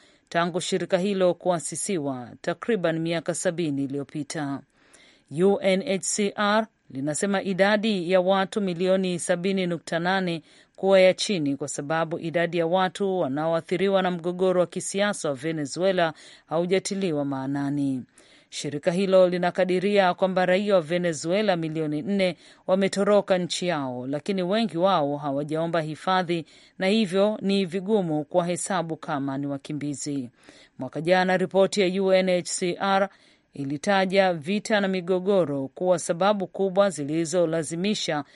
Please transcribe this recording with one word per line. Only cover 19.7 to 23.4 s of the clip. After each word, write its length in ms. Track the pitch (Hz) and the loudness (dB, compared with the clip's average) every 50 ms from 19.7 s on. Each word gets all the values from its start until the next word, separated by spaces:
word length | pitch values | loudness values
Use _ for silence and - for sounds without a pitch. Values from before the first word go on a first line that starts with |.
| 180 180 180 208 208 196 185 180 175 | 0 0 2 2 4 4 4 4 4
kwamba 320 | - 190 190 180 185 180 | 2 0 0 2 2 2
raia 280 | 180 185 196 208 208 196 | 4 2 2 4 4 4
wa 60 | 180 | 2
Venezuela 760 | 151 147 175 175 180 170 156 131 165 165 185 208 214 202 180 | 2 2 -2 0 0 -2 -2 -2 -2 -2 0 0 2 2 0
milioni 460 | 165 160 160 156 160 156 151 147 147 | 0 0 -4 -4 -4 -2 -2 -2 -4
nne 340 | - 196 202 196 185 180 - - - - - _ _ | -2 -2 0 0 0 0 -2 -6 -12 -20 -20 _ _
wametoroka 720 | - 190 196 196 - - 190 202 202 208 202 190 - 190 | 0 2 2 2 2 0 0 2 4 4 4 4 2 0
nchi 280 | 180 | 0